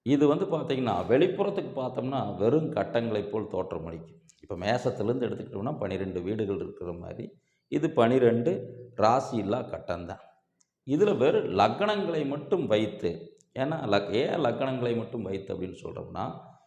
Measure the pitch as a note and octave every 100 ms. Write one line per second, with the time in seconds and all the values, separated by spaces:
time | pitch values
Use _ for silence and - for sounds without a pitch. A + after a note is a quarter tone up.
0 | A2+ C#3+ C#3+ D3 - D#3 C#3 C3 B2 F2+
1 | F2 B2+ F3+ - G3+ E3 D3+ C3+ B2+ C#3
2 | B2+ C3+ G#2 F2+ G#2+ D3 D#3+ - G2 A#2
3 | A#2 G#2+ - G#2+ G#2 F#2 F2+ E2+ E2 E2
4 | - - _ _ - E2+ G2 B2 C3 -
5 | G#2+ B2+ A#2 - - F#2+ A2+ D#3+ G2+ F#2+
6 | F#2+ F2+ F2 A2 G#2 F#2 - - F2+ F2
7 | F2 F#2 - - _ _ - C#3+ D#3 D#3
8 | A2+ C3 A#2+ A#2 A#2+ G3 - - - -
9 | G#2+ B2+ C3+ A#2+ G2 A#2 B2+ D#2+ - F2
10 | E2+ G2 - _ _ _ _ _ - D3
11 | G#3 C#3 C3+ G3 F2+ F#2 G#2 A#2+ G#3 G#3
12 | F3+ D#3+ C#3 C#3+ - F#3 D#3 G#2+ G#2+ -
13 | F2 E2+ E2+ - _ A#2+ C3+ D#3+ B2 G2+
14 | G2 G#2 D#3 - C3+ A#2 C3+ C3 A#2+ A#2
15 | A2 A#2+ F#2+ F#2+ F#2+ F2+ F2+ F2 - F2+
16 | F#2 F2 A2 - - -